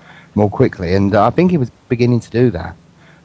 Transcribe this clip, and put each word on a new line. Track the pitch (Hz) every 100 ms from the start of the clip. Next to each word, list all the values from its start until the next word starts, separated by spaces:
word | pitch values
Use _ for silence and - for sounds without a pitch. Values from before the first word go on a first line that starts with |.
| - - - 104
more | 104
quickly, | - 123 - 87 95
and, | 98
uh, | 104 110
I |
think | 120 180
he | 175
was | 120 - -
beginning | 120 120 120
to | -
do | 113 123
that. | 85 87 - _ _ - -